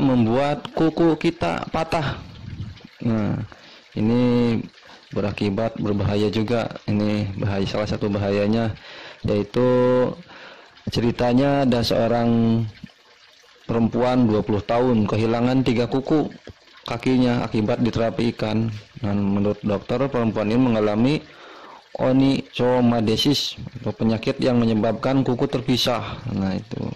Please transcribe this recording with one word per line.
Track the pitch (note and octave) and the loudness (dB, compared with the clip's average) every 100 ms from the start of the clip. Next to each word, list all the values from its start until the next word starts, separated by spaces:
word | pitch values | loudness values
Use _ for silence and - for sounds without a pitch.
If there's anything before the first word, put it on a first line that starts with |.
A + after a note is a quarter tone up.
membuat | C#3+ B2+ A2 A#2+ C#3+ D3 - - | 2 2 2 2 0 -2 -6 0
kuku | D#3+ D#3 E3+ D#3 | 0 2 2 2
kita | E3+ E3 E3+ E3+ - | 0 -2 -4 -4 -4
patah. | E3 D#3+ E3+ C#3+ - - - - - - - - - | -4 -2 -2 -2 -6 -12 -18 -14 -12 -12 -14 -20 -6
Nah, | A#2+ A2 G#2 - G#2 - - - - | -2 0 0 -2 -6 -14 -20 -20 -12
ini | - G#3+ A#3+ B3 A#3+ A#3+ A3+ - - - - - | -2 0 2 2 2 2 0 -4 -14 -20 -20 -10
berakibat | - G#2 F#2+ G#2 G2 A2+ - | -4 -4 -2 -2 0 -2 -2
berbahaya | G#2+ G#2 G2 G#2 G#2 | -2 0 0 0 0
juga. | G2+ G#2+ A#2 G#2+ - - | 0 0 -2 -2 -6 -4
Ini | G#2 G#2 G#2 G#2 F#2+ | -2 0 0 -2 -4
bahaya, | G2+ G2 | -4 -2
salah | G2 G#2 G#2+ | -2 -2 -2
satu | A2 G#2+ | -2 -2
bahayanya | G2+ G2+ G2+ G2+ A2+ A2+ G2+ - - - - | 0 0 2 2 2 0 -4 -14 -20 -20 -8
yaitu | - G#2 G#2 - B2+ B2 B2 B2+ B2 - - - - - - - - | -2 -2 0 0 2 4 4 2 0 -4 -14 -20 -20 -20 -20 -16 -8
ceritanya | - A#2+ - B2 B2 C#3 C#3 C3+ | -2 0 0 2 2 2 2 2
ada | A#2+ A2+ | 2 2
seorang | - A2+ A#2 A#2 A#2 A2+ A2+ A2+ - - _ _ _ - _ - - - | 0 2 2 2 2 2 2 -2 -8 -20 _ _ _ -20 _ -20 -14 -4
perempuan | A#2 A2+ A#2 B2 B2+ A#2+ | 0 0 2 2 4 4
dua | G#2+ G2 | 2 0
puluh | G#2 - | -2 0
tahun | A#2 B2+ A#2 G2+ | 0 2 2 2
kehilangan | G#2+ A2+ A#2 A#2+ C3 B2+ | 0 0 0 2 2 2
tiga | A#2 A#2+ | 0 0
kuku | C3+ C3 D#3 - - - - - - - | -2 0 0 0 -6 -18 -20 -20 -18 -10
kakinya | A#2 B2+ B2+ B2+ A#2+ A2+ | -4 0 2 4 2 0
akibat | A2+ G#2+ A#2+ A#2+ | 0 0 0 0
diterapi | G#2+ A2+ A2 A#2 | 0 -2 0 -2
ikan. | A2+ A2 G#2+ A2+ G#2+ - - | -2 -2 -2 -2 -6 -12 -8
Dan | G2+ G2+ | -2 0
menurut | G2+ G2+ G2+ G#2 | 0 2 0 0
dokter, | G#2 G2+ - B2 C3+ | -2 -2 -2 -2 0
perempuan | B2+ A2+ G#2+ G#2 | 0 0 0 0
ini | A#2 | 2
mengalami | B2+ A2+ G#2+ G#2 B2 D3+ - - - - - - - - | 2 2 2 2 2 0 -4 -18 -20 -20 -20 -20 -14 -4
onychomadesis | C3 C3 C3+ C3 - - B2 B2+ A#2+ A#2 G#2+ A2 D3 C#3+ - - - - | 0 4 4 2 -4 -2 2 4 4 2 2 2 2 0 -2 -8 -12 -10
atau | A2 | -8
penyakit | G#2+ A2+ A2 C3+ C3 | -2 0 0 -2 -2
yang | C3 A#2+ | 2 2
menyebabkan | A#2 A2 A2 G#2+ C3+ C3+ | 2 2 0 0 0 2
kuku | C3 A#2+ C#3 | 2 0 -2
terpisah. | C3 A#2+ B2 - A#2 G#2 - - | -2 0 0 0 -2 -4 -10 -6
Nah, | G2+ F#2+ F#2+ | -4 -2 -4
itu. | - - - | -6 -8 -8